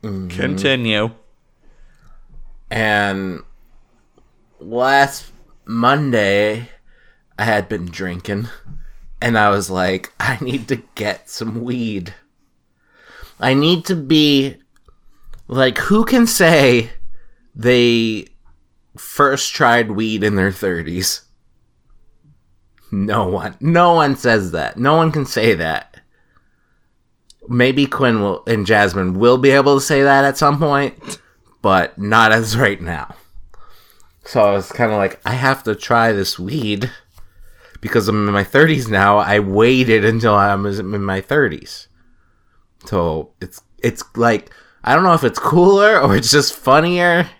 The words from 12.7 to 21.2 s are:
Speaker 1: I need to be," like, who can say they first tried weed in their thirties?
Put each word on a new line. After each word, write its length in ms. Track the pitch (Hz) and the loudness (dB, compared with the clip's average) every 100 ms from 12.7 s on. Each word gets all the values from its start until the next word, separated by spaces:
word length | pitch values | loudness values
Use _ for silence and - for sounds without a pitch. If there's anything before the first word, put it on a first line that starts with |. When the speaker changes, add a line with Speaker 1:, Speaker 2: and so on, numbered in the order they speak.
| _ _ _ _ - - _ | _ _ _ _ -20 -20 _
Speaker 1:
I 140 | 123 | 0
need 320 | 135 151 175 - | 2 2 0 -2
to 100 | 180 | -6
be," 600 | 135 156 151 143 135 - _ _ _ _ _ _ - - - | 0 2 4 2 0 -8 _ _ _ _ _ _ -18 -18 -8
like, 300 | 127 131 120 | 0 0 0
who 260 | - 208 | 0 0
can 240 | 226 254 233 | 2 2 2
say 640 | - 170 160 139 117 113 - - - - - _ - | 2 2 4 4 2 -2 -8 -6 -8 -10 -20 _ -6
they 720 | 113 123 120 117 113 107 - _ _ _ _ _ _ - | 0 2 4 2 0 -6 -12 _ _ _ _ _ _ -20
first 560 | - - 143 139 - | -18 0 0 0 -4
tried 380 | - 131 120 110 | 0 2 2 0
weed 320 | 101 110 110 | -4 -4 -2
in 120 | 104 101 | 0 0
their 160 | 95 | 0
thirties? 680 | 95 98 87 78 87 92 - | -2 -4 -4 -6 -6 -6 -6